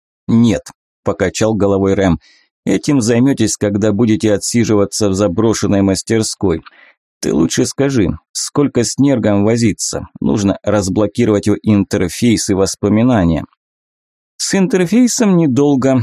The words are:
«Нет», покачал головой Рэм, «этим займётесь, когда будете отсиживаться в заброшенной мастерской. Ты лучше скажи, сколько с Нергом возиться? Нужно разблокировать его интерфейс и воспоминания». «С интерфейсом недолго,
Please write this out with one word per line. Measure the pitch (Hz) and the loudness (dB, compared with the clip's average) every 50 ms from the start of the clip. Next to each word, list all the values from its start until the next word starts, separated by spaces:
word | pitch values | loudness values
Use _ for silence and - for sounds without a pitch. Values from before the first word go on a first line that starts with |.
| _ _ _ _ _ - | _ _ _ _ _ 0
«Нет», | 113 113 120 117 95 - - - - _ _ _ _ _ _ | 2 2 4 2 2 -2 -4 -10 -18 _ _ _ _ _ _
покачал | 107 95 - 98 90 - - 110 110 110 | -6 -2 -2 -2 -2 -2 -2 -2 -2 0
головой | 98 101 98 98 95 98 95 98 | 0 0 0 2 2 2 0 0
Рэм, | 101 95 92 82 76 - _ _ _ _ _ _ _ _ | 2 2 0 0 -2 -4 _ _ _ _ _ _ _ _
«этим | - 95 95 - - 147 135 | -4 -4 -2 -2 0 0 0
займётесь, | 104 113 120 117 127 139 135 - 113 98 - | 0 2 2 2 2 2 0 0 -2 -2 -2
когда | - - 104 101 104 107 107 104 | -2 -2 -2 -2 0 0 0 0
будете | 101 123 110 107 104 - 107 101 | 0 0 0 0 0 0 0 0
отсиживаться | 98 - - - 120 110 98 110 101 101 - - - 110 101 | 0 -2 -2 -2 0 0 2 2 2 0 0 -2 -2 -2 -2
в | 95 | 0
заброшенной | 92 104 101 87 95 110 113 101 - - 95 101 98 98 | 0 0 0 0 0 0 0 0 0 0 0 0 2 2
мастерской. | 98 95 - - - 113 113 110 - - - - 95 82 80 - - - _ - - _ _ _ _ _ _ | 2 0 -2 -2 -2 -2 -2 -2 -4 -4 -4 -2 -2 -2 -4 -6 -12 -20 _ -20 -20 _ _ _ _ _ _
Ты | - - - | -6 -4 0
лучше | 151 165 160 - - 127 | 0 0 0 0 -2 -2
скажи, | 127 - - 139 139 139 120 95 80 78 - _ _ - | -2 -2 -2 -2 0 0 0 0 0 -2 -6 _ _ -12
сколько | - - - - 143 147 127 - 123 113 | -10 -10 -4 -2 -2 -2 0 0 -2 -2
с | - - - | -2 0 0
Нергом | 135 143 135 117 104 107 101 101 101 | 0 2 2 0 0 0 0 2 2
возиться? | 107 117 117 117 107 87 - - - - - - - - - | 0 0 2 0 0 -2 -2 -6 -8 -8 -10 -12 -14 -10 -6
Нужно | - - - 110 98 98 - - - | -4 -2 0 0 0 0 -2 -2 -4
разблокировать | 104 104 104 95 95 90 107 107 - - - 120 110 104 101 98 104 | -2 -2 -2 -2 -2 0 -2 -2 -2 0 0 0 2 2 0 0 0
его | 104 - - | -2 0 0
интерфейс | 110 107 101 92 - - 98 92 85 - - 120 120 107 - - - | 0 2 2 2 0 -2 -2 -2 -4 -4 -2 0 0 0 0 0 -2
и | 98 | 0
воспоминания». | 90 98 92 - - - 101 101 110 117 127 123 104 87 85 82 69 - - _ _ _ _ _ _ _ _ _ _ _ _ _ _ _ _ _ - - | 0 0 -2 -2 -2 -2 0 2 2 2 2 2 2 2 0 0 -2 -4 -8 _ _ _ _ _ _ _ _ _ _ _ _ _ _ _ _ _ -12 -6
«С | - - | -2 0
интерфейсом | 196 190 170 - 185 180 165 208 240 254 233 - - 233 202 185 170 | 0 0 0 0 0 0 0 2 2 2 2 2 0 2 2 4 2
недолго, | 165 143 120 131 143 147 143 131 120 135 131 127 | 2 2 2 2 2 2 2 2 2 2 2 0